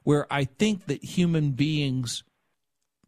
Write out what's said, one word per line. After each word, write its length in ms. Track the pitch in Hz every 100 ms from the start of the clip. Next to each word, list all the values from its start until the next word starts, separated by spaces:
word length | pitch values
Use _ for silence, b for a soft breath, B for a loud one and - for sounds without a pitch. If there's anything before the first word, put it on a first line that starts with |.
where 220 | - 147 143
I 120 | 143 139
think 420 | - 214 202 -
that 160 | 139
human 480 | - - 175 160 147
beings 720 | 123 147 151 143 127 120 - - _ _ _ _ _ _ _